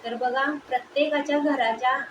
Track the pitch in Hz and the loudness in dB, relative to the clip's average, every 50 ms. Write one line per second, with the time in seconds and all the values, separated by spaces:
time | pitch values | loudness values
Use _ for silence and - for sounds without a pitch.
0 | - 233 233 233 247 247 240 269 269 285 302 277 - - 254 247 - - - 277 | -6 -6 -4 -2 -2 0 0 2 0 0 -2 -4 -6 -4 -4 -4 -4 -2 0 0
1 | 294 302 294 285 285 294 285 294 285 302 285 254 233 226 226 226 247 254 269 285 | 2 2 2 -2 0 0 0 0 2 2 2 2 2 0 0 0 2 0 0 0
2 | 269 - | -2 -8